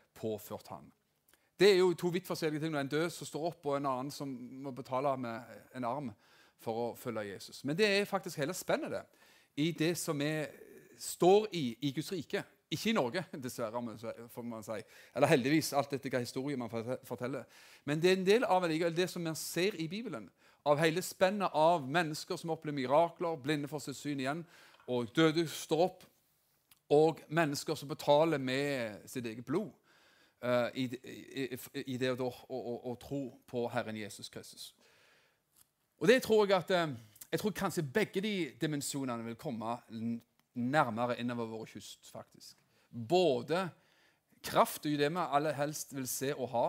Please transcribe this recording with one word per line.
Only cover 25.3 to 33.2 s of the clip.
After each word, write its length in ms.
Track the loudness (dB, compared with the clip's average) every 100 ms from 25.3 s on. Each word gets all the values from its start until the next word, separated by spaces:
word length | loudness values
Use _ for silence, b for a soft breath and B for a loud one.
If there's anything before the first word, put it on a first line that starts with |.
| 4 0
står 340 | -4 0 2 2
opp, 200 | 0 -20 _ _ _ _ _ _ _ 4
og 300 | 6 6 4 -2
mennesker 440 | 0 2 0 -4 -6
som 100 | -6
betaler 500 | -2 6 6 6 2
med 640 | 0 0 0 -2 -4 -8 -10
sitt 160 | -8 -6
eget 200 | -8 -2
blod, 240 | -2 -2 -10 b b b b b _
eh, 240 | 0 2 2 -2
i, 100 | -4
i, 600 | -6 -12 -14 -12 -6 -6 -6
i, 280 | -10 -10 -6 -2
i 20 |
det 120 | -2
å, 140 | -2 -4
å, 320 | -6 -10 -8
å, 160 | -6 -8 -8
å 60 | -10
tro 240 | -8 -6